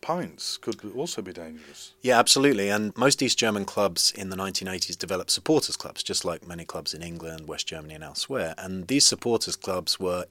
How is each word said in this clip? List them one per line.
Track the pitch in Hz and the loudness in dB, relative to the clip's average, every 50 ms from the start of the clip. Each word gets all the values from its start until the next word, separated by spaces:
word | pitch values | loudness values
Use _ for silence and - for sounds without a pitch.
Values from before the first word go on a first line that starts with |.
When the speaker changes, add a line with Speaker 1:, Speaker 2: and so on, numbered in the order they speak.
Speaker 1:
pints | - - 165 180 147 85 - - - - - | -4 -2 -2 -2 -2 -6 -8 -8 -8 -8 -8
could | - - 120 110 98 - 104 92 | -6 -6 -6 -6 -6 -8 -8 -6
also | 127 156 170 - 113 | -6 -6 -4 -6 -8
be | 98 92 | -8 -10
dangerous. | 87 85 82 80 80 78 - - - - - - - _ | -12 -12 -12 -12 -14 -16 -18 -20 -20 -20 -20 -20 -16 _
Speaker 2:
Yeah, | - 123 123 | 2 6 8
absolutely. | 117 120 - - 135 135 143 131 98 98 101 | 8 8 8 8 8 8 6 6 4 4 2
And | 101 104 107 104 - | 2 2 0 -2 0
most | 113 120 143 139 - | 2 4 4 4 4
East | 135 117 - | 2 2 2
German | - 117 113 104 101 98 | 2 2 2 2 0 -2
clubs | - - 214 202 190 - - - - | -2 0 2 2 2 2 2 2 2
in | - - 98 95 | 0 -2 -6 -6
the | 95 | -4
nineteen | 92 98 98 95 - 95 | -4 -4 -4 -4 -4 -4
eighties | 95 92 90 - - 87 | -6 -4 -4 -4 -6 -6
developed | - - 85 95 90 87 - | -6 -4 -4 -2 -2 0 -2
supporters | - - - - 156 143 - - - | -2 0 2 4 4 4 4 2 -4
clubs, | - - 73 - - | -6 -8 -8 -8 -8
just | - - 98 - - | -6 -4 -4 -2 -2
like | 90 85 - - | -2 -4 -4 -8
many | 87 87 85 82 | -12 -12 -12 -10
clubs | - - 82 76 - - | -10 -10 -8 -6 -6 -8
in | 78 85 | -6 -8
England, | 85 85 82 82 80 80 - - | -10 -10 -10 -10 -10 -10 -10 -10
West | 78 76 - - | -8 -8 -8 -8
Germany | - - - - 78 78 | -8 -10 -10 -12 -14 -14
and | 78 78 | -14 -14
elsewhere. | 73 - - - - 135 120 87 82 - | -10 -8 -8 -6 -4 -4 -4 -4 -4 -6
And | - 92 95 92 92 90 | -8 -8 -8 -8 -8 -2
these | - 131 143 - | 0 4 4 6
supporters | - 104 - - 120 117 113 - 90 85 | 4 4 2 2 0 2 2 0 -2 -4
clubs | - - 101 92 90 85 - - - | -4 -4 -2 -2 -2 0 -2 -2 0
were | 95 90 87 90 90 - | 0 -2 0 -2 -4 -4